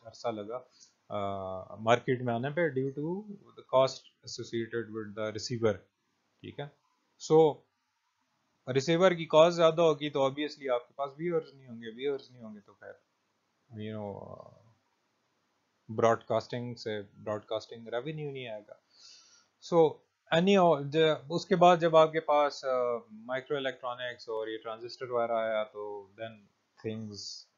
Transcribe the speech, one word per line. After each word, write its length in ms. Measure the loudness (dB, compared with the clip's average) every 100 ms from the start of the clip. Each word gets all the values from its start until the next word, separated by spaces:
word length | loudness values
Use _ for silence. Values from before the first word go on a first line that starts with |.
| -20
अरसा 260 | -10 -8
लगा, 260 | -6 -8 -12 -14 _ -20 _ -10
अ, 640 | -6 -4 -6 -8 -10 -12 -6
market 420 | 2 2 2 -2
में 120 | -2
आने 160 | -4 -4
पे 220 | -2 -2
due 260 | -2 -6 -6
to 260 | -6 -8 -10
the 360 | -18 -20 -20 0 2
cost 240 | 2 0
associated 920 | _ _ -16 -14 -8 -6 -6 -6 -8 -10
with 200 | -10 -8
the 180 | -6 -6
receiver, 360 | -8 0 0 0 _ _ _ _ _ _
ठीक 180 | -18 -12
है। 120 | -14 _ _ _ _ _
So, 340 | 4 6 6 4 _ _ _ _ _ _ _ _ _ _ -2
receiver 440 | -2 2 4 4
की 120 | 2 4
cost 300 | 6 8 6
ज़्यादा 280 | 4 6
होगी 260 | 4 2 -2
तो 200 | 0 0
obviously 400 | 0 -8 -6 -2
आपके 240 | -4 -4 -10
पास 180 | -10 -8
viewers 380 | -4 -4 -4 -18
नहीं 120 | -18
होंगे, 220 | -16 -14
viewers 420 | -8 -6 -6 -8
नहीं 100 | -20
होंगे 180 | -18 -18
तो 140 | -20
फिर, 260 | -20 -20 -20 _ _ _ _ _ _ _
you 260 | -12 -10 -8
know, 460 | -10 -10 -14 -18 -20 -20 _ _ _ _ _ _ _ _ _ _ _ _ -12
ब्रॉडकास्टिंग 840 | 0 2 2 0 -4 -4 -10 -10 -10
से 260 | -8 -8
ब्रॉडकास्टिंग 840 | -10 -14 -8 -8 -6 -8 -8 -18 -10
रेवेन्यू 440 | -8 -8 -10 -10
नहीं 160 | -10 -12
आएगा। 340 | -14 -16 -20 _ _ -20 -20 _ _ _ _
So, 280 | 0 4 4 2 _ _ 0
anyhow, 500 | 2 6 6 6 4
ज-, 440 | 2 2 2 2 -2
उसके 240 | -6 0 6
बाद 240 | 6 6
जब 160 | 6 6
आपके 240 | 6 2
पास, 420 | 2 2 2 0 -2
अ, 400 | -2 0 -4 -8
माइक्रो 460 | -18 -8 -8 -4 -4
इलेक्ट्रॉनिक्स 720 | -4 -6 -8 -8 -10 -10 -8
और 200 | -6 -6
ये 80 | -8
ट्रांजिस्टर 480 | -10 -12 -12 -12 -4
वगैरह 300 | -2 0 0
आया 280 | 0 -2
तो 500 | -4 -8 -12 -12 -16 -14
then 100 | -16 -16 _ _ _ _ -10
things, 340 | -8 -10 -12 -14 -16 -20